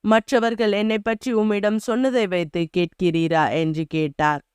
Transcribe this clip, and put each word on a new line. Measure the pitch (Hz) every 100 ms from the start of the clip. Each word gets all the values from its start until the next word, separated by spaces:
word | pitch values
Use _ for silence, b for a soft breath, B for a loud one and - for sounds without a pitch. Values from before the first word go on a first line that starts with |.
மற்றவர்கள் | 208 220 - 254 226 226 220
என்னை | 202 214 220
பற்றி | 208 226 -
உம்மிடம் | 226 214 208 208 214
சொன்னதை | - 233 262 247 208
வைத்து | 180 165 170 165 180
கேட்கிறீரா?" | 170 _ 175 165 165 160 143
என்று | 135 160 156 160
கேட்டார். | 160 156 - 151 147 _